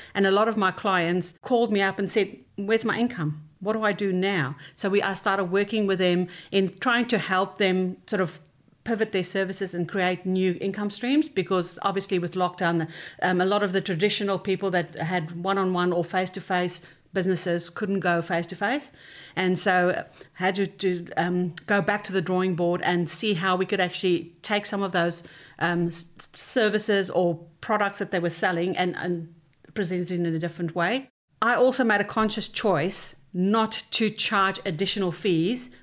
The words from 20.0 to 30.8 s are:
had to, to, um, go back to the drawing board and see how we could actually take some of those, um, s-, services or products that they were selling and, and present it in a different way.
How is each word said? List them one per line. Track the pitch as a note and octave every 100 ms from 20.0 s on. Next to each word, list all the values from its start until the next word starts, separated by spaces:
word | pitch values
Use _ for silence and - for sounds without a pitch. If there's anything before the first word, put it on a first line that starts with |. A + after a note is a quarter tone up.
| - - -
had | - F#3 G3
to, | G3
to, | - F#3+ F3 E3+ -
um, | F3 F3+ F3+ D#3+ -
go | G3+
back | F3+ G#3 G#3
to |
the | F#3+
drawing | E3 F#3 F#3 E3+
board | F3 F3
and | - F3 E3
see | - G#3+
how | F3 F#3+ F#3
we | F#3
could | G3
actually | F3+ - F#3 F3 - -
take | - G#3 G#3
some | G3+
of | G3
those, | F3+ F3 E3+ - - - -
um, | E3+ F3 E3+
s-, | - - - -
services | - - B3+ G#3+ G#3 G#3 G3 F#3
or | - F3 E3 - _
products | - G#3+ G3+ -
that | G3+
they | F#3
were | E3+
selling | E3+ F#3+ E3+ F3+ F3+
and, | F3+ -
and | F3+ F3 E3 - _ _ -
present | - E3+ F3+ F3
it | F3
in | E3+
a | D#3+
different | E3 E3 E3+
way. | F3